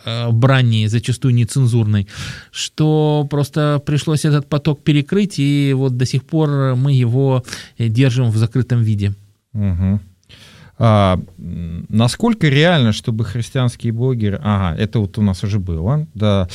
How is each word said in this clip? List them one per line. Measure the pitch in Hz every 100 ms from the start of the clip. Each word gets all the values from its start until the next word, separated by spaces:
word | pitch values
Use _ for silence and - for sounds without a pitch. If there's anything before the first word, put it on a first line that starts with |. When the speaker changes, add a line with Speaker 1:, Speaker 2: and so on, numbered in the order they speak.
Speaker 1:
э, | - 117 117
брани, | 113 131 131 120 110 107
зачастую | 117 - 117 135
нецензурной, | 120 113 139 123 117 107 104 98 - - - -
что | - - - 156 156 151 151 143
просто | 147 135 156 147 147 -
пришлось | 147 - 151 156
этот | 147 -
поток | 147 160 139
перекрыть, | - 147 139 190 208 -
и | 139 143 139
вот | 131 135 123
до |
сих | 127 135
пор | - 160 151 139 135 123
мы | 139
его, | 135 117 127 135 127 - - - -
э, | 117
держим | 110 135 120 120
в | 110
закрытом | 117 131 120 120
виде. | 110 104 101 101 _ _ _
Speaker 2:
Мгм. | 107 101 87 95 101 - _ _ - - - - -
А, | 113 107 98 90 - -
м, | 85 85 85 85 -
насколько | 104 123 - 233 220 156
реально, | 135 165 165 117
чтобы | 104 - 113
христианские | 101 123 113 135 123 - 117
блогеры, | 113 131 120 104 101
ага, | 104 101 92 78
это | 107 117
вот | 98 -
у |
нас | 104 90
уже | 104 104
было, | 92 80 92 151 156
да, | 98 107 98 90